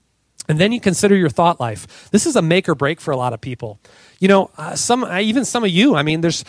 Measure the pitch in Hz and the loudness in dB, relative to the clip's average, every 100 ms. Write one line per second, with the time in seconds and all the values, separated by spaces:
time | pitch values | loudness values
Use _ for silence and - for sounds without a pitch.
0 | _ _ _ - - 156 202 240 196 170 | _ _ _ -10 -4 0 0 0 -2 0
1 | 208 196 160 147 170 165 120 104 - - | 4 4 2 2 2 0 -4 -8 -14 -20
2 | - 208 339 247 160 180 180 143 139 165 | -2 0 0 0 2 2 0 -2 -2 -4
3 | - 131 123 117 135 123 113 101 _ _ | -6 -4 -4 -6 -10 -12 -12 -16 _ _
4 | _ _ 190 196 185 - 156 160 - 247 | _ _ 2 4 2 -6 -10 -6 -2 -2
5 | 240 180 214 247 226 240 208 170 277 156 | -2 -2 -2 -2 -2 -2 0 2 4 2
6 | 151 160 165 - | 0 0 -2 -4